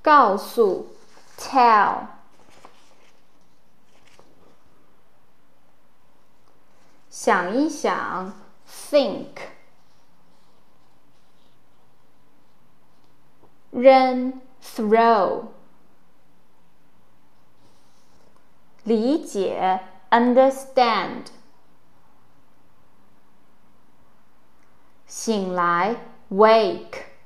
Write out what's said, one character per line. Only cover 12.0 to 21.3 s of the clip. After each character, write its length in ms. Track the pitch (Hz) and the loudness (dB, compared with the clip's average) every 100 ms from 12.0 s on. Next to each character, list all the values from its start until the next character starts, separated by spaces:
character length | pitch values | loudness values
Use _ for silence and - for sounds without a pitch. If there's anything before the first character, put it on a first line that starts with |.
| - - - - - - - - - - - - - - - - - | -20 -20 -20 -20 -20 -20 -20 -20 -20 -20 -20 -20 -20 -20 -20 -20 -10
扔， 680 | 254 254 262 262 254 254 262 - - | 4 6 6 4 0 -4 -8 -18 -20
throw。 840 | - - 214 220 233 226 180 - - - - - - - - - - - - - - - - - - - - - - - - - - - - - - - - - - - | -16 -6 2 4 4 4 0 -2 -10 -18 -20 -20 -20 -20 -20 -20 -20 -20 -20 -20 -20 -20 -20 -20 -20 -20 -20 -20 -20 -20 -20 -20 -20 -20 -20 -20 -20 -20 -20 -20 -20 -16
理 400 | 220 226 233 311 - | -2 0 2 -2 -4
解， 540 | 208 185 - 185 185 - - - | -6 -4 -2 -2 -2 -6 -20 0
understand。 1160 | 233 240 247 269 269 - - 240 214 170 - - | 2 4 4 4 2 -4 0 0 0 -4 -10 -14